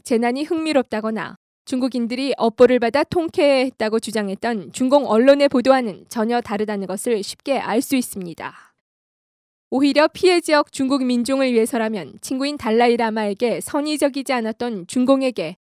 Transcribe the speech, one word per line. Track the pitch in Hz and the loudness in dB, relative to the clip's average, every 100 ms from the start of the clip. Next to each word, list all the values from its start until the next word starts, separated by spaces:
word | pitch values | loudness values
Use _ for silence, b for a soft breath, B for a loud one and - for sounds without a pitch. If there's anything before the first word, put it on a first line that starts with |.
재난이 | - 226 240 254 | -4 0 0 -2
흥미롭다거나 | 302 330 320 294 247 220 220 220 - - _ _ - | -4 -4 0 0 0 -4 -4 -6 -8 -12 _ _ -8
중국인들이 | 262 254 247 233 233 269 - | -4 -2 -2 -4 -4 -4 0
업보를 | 226 - 247 254 | 0 6 6 6
받아 | 233 269 | 2 0
통쾌했다고 | 311 349 330 - 294 269 262 - 220 220 | 0 -2 -2 2 4 4 0 -2 -2 -2
주장했던 | 220 214 202 190 - 226 147 | -4 -4 -4 -4 -4 -6 -6
중공 | - 254 285 277 | -4 4 4 4
언론의 | 220 262 285 285 | 4 6 6 6
보도와는 | 269 247 262 233 170 - | 4 4 4 2 -8 -10
전혀 | 240 220 240 | -4 -2 -2
다르다는 | 240 202 208 202 190 | -2 -4 -4 -4 -6
것을 | 190 - 226 | -6 -2 -2
쉽게 | 196 - - 254 | -4 -8 -4 -2
알 | 160 208 | 0 -2
수 | - 269 | 0 0
있습니다. | 240 202 175 160 131 - - _ _ _ _ _ _ _ _ _ - | -2 -6 -12 -10 -14 -14 -20 _ _ _ _ _ _ _ _ _ -6
오히려 | 254 285 277 320 | 0 0 4 2
피해 | - 349 359 | 2 2 2
지역 | - 302 294 | 2 0 0
중국 | - 269 277 | -2 -2 0
민중을 | 254 247 240 269 262 | 0 -2 0 0 2
위해서라면 | 240 226 240 220 214 143 - | 2 0 0 -4 -6 -10 -12
친구인 | - 262 277 294 | -8 -6 -4 -4
달라이라마에게 | 233 226 240 233 226 220 214 202 240 170 | -2 2 2 2 0 -2 -4 -2 -2 -4
선의적이지 | - 302 294 302 294 269 262 | -4 -4 -2 0 -2 -2 -4
않았던 | 247 220 220 240 214 170 | -4 -4 -6 -6 -6 -6
중공에게 | 254 247 269 269 233 160 190 _ | -2 2 2 0 -4 -8 -10 _